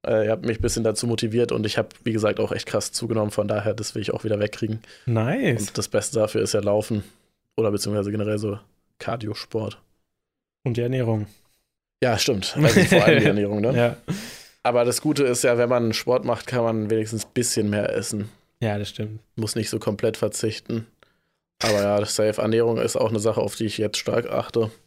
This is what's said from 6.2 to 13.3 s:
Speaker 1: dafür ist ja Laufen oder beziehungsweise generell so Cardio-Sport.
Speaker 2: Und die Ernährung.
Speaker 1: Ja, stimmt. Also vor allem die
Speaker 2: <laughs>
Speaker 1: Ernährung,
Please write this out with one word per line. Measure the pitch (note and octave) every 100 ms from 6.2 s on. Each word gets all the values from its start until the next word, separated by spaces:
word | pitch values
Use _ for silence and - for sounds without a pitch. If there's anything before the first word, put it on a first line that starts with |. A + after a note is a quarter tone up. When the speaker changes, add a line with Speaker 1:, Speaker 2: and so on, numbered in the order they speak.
Speaker 1:
dafür | G#2+ G#2+
ist | G#2
ja | G#2+
Laufen | G2+ G#2+ G#2 G#2+ - _ _ _ _ -
oder | A2
beziehungsweise | G2+ - G#2 G2+
generell | G#2+ G#2 G#2
so | G#2 G#2 _ _ _ _
Cardio-Sport. | - A#2+ G#2+ G#2 - A2+ G#2 - _ _ _ _ _ _ _ _
Speaker 2:
Und | B2+ A#2+
die |
Ernährung. | A#2+ C3 A2+ A2 G#2 - _ _ _ _ _ _
Speaker 1:
Ja, | B2+ G#2+
stimmt. | - G#2+ - -
Also | D3 G3+
vor | F3 F3+
allem | - C#3+
die |
Speaker 2:
<laughs> |
Speaker 1:
Ernährung, | -